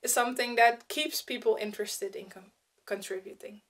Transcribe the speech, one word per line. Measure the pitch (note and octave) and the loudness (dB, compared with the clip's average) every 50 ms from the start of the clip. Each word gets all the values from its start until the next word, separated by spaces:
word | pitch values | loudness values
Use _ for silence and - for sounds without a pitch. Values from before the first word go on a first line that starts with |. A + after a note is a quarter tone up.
| - | 0
is | A#3+ - | 2 2
something | B3+ A#3+ B3 B3+ B3+ A#3+ A#3+ A#3+ | 4 2 2 2 -2 -2 0 6
that | A#3 A#3 A#3 A#3+ A#3 - | 6 6 6 6 4 -6
keeps | _ - D4+ D4+ D4+ - - | _ -2 -2 -2 -2 -2 -6
people | - - B3+ A#3 - A3+ A3 - | -4 -4 -6 0 2 2 2 2
interested | G#3 G#3 G#3 - G#3 G3+ - - G3+ G3 G3 | 0 -6 -4 -4 -6 -6 -4 -6 -6 -6 -8
in | F#3+ G3 | -10 -14
con-, | F#3 - F#3+ F#3 G3 _ _ _ _ _ _ _ | -14 -18 -20 -20 -20 _ _ _ _ _ _ _
contributing. | - G3+ G3+ G3 - G3 F#3+ F#3+ - F#3+ - - - G#3 G#3 _ _ | -6 -6 -6 -4 -6 -8 -8 -8 -12 -16 -14 -16 -16 -16 -16 _ _